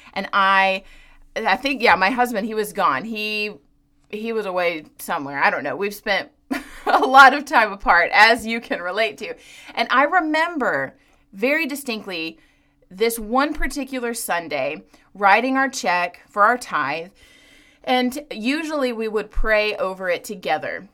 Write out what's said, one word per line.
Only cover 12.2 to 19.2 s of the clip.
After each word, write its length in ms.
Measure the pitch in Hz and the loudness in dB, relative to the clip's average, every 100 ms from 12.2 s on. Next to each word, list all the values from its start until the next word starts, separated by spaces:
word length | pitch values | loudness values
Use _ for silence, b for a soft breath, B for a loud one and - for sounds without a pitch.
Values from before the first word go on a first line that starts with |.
| 160 160 b b b b _ | -10 -12 b b b b _
this 260 | 185 226 226 | -2 -2 -2
one 340 | 208 254 302 | -2 0 0
particular 600 | 302 330 294 262 262 233 | -2 -4 -6 -8 -6 -6
Sunday, 680 | 233 - 175 160 143 143 190 - b b | -6 -4 -6 -4 -6 -6 -8 -16 b b
writing 420 | 190 202 214 262 269 | 0 4 4 4 0
our 120 | 269 | -2
check 520 | - 196 180 175 - _ | -2 -2 0 -2 -8 _
for 140 | 202 | 0
our 140 | 208 240 | 0 0
tithe, 520 | - 156 135 160 180 _ b b b b b b | -4 -4 -4 -6 -10 _ b b b b b b
and 440 | - 254 247 277 - | -2 0 0 -4 -12
usually 640 | 220 226 302 311 302 254 | -6 -4 -2 -4 -2 -2
we 140 | 220 220 | -2 -4
would 240 | 214 | -4